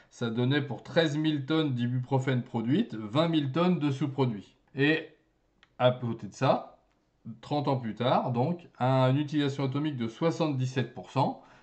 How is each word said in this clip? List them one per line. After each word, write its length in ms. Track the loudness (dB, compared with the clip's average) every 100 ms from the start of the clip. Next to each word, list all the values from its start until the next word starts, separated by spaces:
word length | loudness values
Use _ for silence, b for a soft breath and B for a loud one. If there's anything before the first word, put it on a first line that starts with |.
| B
Ça 200 | -8 -4
donnait 320 | 0 2 2
pour 220 | -2 -8
treize 340 | -2 2 2 2
mille 280 | 0 0 0
tonnes 280 | 0 0
d'ibuprofène 720 | 0 -2 -2 0 0 2 0
produites, 520 | -2 -4 0 0 0 -6
vingt 340 | -4 0 2
mille 240 | 2 0
tonnes 260 | 2 2 2
de 100 | 0
sous-produits. 680 | 0 -2 0 -2 -2 -10 _ _ 0
Et 320 | 2 2 -4 -16 _ _ _ _ _ 0
à 120 | 2
côté 360 | 2 -4 -6 -10
de 60 |
ça, 480 | 0 2 2 -2 -18 _ _ _ _ -18 -16
trente 300 | -6 -2 0
ans 80 | -2
plus 180 | -4 -4
tard, 380 | 0 0 0
donc, 340 | 0 0 -2 -10 -4
une 360 | 2 4 4 4
utilisation 460 | 2 0 0 0
atomique 320 | -2 -2 -2 -2
de 140 | -4
soixante-dix-sept 840 | 0 0 0 0 0 -2 -2 -4
pour 160 | -6 -4
cent. 320 | 0 0 -2 B B